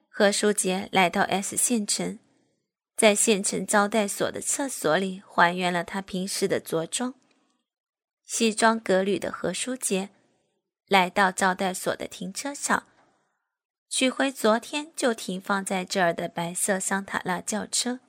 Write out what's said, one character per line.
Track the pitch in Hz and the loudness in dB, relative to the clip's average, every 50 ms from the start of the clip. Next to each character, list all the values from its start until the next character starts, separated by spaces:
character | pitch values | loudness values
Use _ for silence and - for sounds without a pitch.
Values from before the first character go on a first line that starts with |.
| _ _ | _ _
何 | - - 214 202 | 0 4 4 4
书 | 202 - - 208 | 4 4 2 2
杰 | 202 - - 185 185 190 - - | 2 2 0 -2 -2 -2 -2 0
来 | - 185 185 170 | 2 4 4 4
到 | - 202 | 4 2
S | 190 - - 190 196 - - | 2 2 0 -2 -2 -2 -2
县 | - - - 247 226 202 | 0 0 0 0 0 0
城， | - - - 175 175 196 - _ _ _ _ _ _ _ _ _ _ _ _ _ _ _ | -2 -2 -2 -4 -4 -6 -10 _ _ _ _ _ _ _ _ _ _ _ _ _ _ _
在 | - 226 214 202 | 4 6 6 6
县 | 208 - 240 220 190 | 6 4 4 4 4
城 | 202 - - 175 185 | 2 -2 -2 -4 -2
招 | - - 208 202 | 2 2 2 4
待 | 202 208 226 202 202 | 2 2 0 0 0
所 | - - 165 - | -2 -2 -4 -4
的 | - - | -4 -4
厕 | - - - - 285 262 | -4 -4 -2 -2 -4 -4
所 | - - - 156 151 185 | -4 -2 0 2 2 2
里 | 196 190 185 190 - | 0 -2 -6 -8 -14
还 | - - - 175 170 175 | -4 2 2 2 4 2
原 | 185 185 180 | 0 0 0
了 | 180 175 170 | 0 -2 -2
他 | - - 196 | -4 -6 -8
平 | 190 - - 180 185 | -8 -6 -6 -6 -4
时 | 196 - - 202 185 | -4 -4 -2 0 0
的 | 160 113 | 0 -2
着 | - - 170 165 165 | -2 -2 -4 -4 -2
装。 | 170 - - 247 254 262 _ _ _ _ _ _ _ _ _ _ _ _ _ _ _ _ _ _ _ _ _ _ | -4 -4 -6 -6 -6 -8 _ _ _ _ _ _ _ _ _ _ _ _ _ _ _ _ _ _ _ _ _ _
西 | - - - 233 226 208 | -6 -2 0 2 2 2
装 | - 233 226 226 226 | 4 4 4 4 2
革 | 220 - 190 185 | 2 2 2 2
履 | 190 202 196 - | 2 2 0 -2
的 | - - | -2 -6
何 | - - - 165 | -6 -4 -4 -4
书 | 185 - - 247 254 | -4 -4 -6 -6 -6
杰 | 254 - - 202 185 196 202 _ _ _ _ _ _ _ _ _ _ _ _ _ _ _ | -6 -4 -2 -2 -2 -2 -4 _ _ _ _ _ _ _ _ _ _ _ _ _ _ _
来 | - 202 196 180 180 | 2 4 4 4 4
到 | - 202 202 185 | 2 2 2 2
招 | 185 - 208 190 185 | 2 2 2 2 2
待 | - 196 185 185 | 2 -2 -2 -2
所 | - - 175 - | -2 -2 -4 -4
的 | - - | -4 -6
停 | - - - 185 180 | -12 -12 -12 -12 -10
车 | 202 - - 285 285 | -10 -10 -10 -10 -8
场， | - - - 214 - - _ _ _ _ _ _ _ _ _ _ _ _ _ _ _ _ _ _ _ _ - | -6 -2 -2 -2 -2 -2 _ _ _ _ _ _ _ _ _ _ _ _ _ _ _ _ _ _ _ _ -6
取 | - - 262 254 | -2 0 0 0
回 | 247 - 269 277 | 2 0 -2 -2
昨 | 262 - - 214 214 233 | -2 0 2 2 2 2
天 | 233 - - 294 294 320 - | 0 -4 -6 -6 -6 -8 -6
就 | - 302 254 | -2 0 0
停 | 226 - - - 185 185 | 0 -2 -6 -8 -8 -6
放 | - - 202 196 190 | -4 -4 -4 -2 -2
在 | - 196 185 185 | -2 -4 -4 -4
这 | - - 196 | -2 0 2
儿 | 180 170 165 | 2 2 2
的 | - 175 165 | 0 -4 -6
白 | - - 170 170 180 | -4 -6 -6 -6 -4
色 | - - - 196 190 | -2 -2 0 0 0
桑 | - - 196 196 196 | -2 -2 -2 -4 -4
塔 | - - - - | -4 -6 -6 -4
纳 | 180 180 175 | -4 -4 -4
轿 | 180 - 220 208 190 | -4 -6 -6 -6 -4
车， | - - - - 240 247 254 _ | -4 -2 -2 -2 -2 -4 -8 _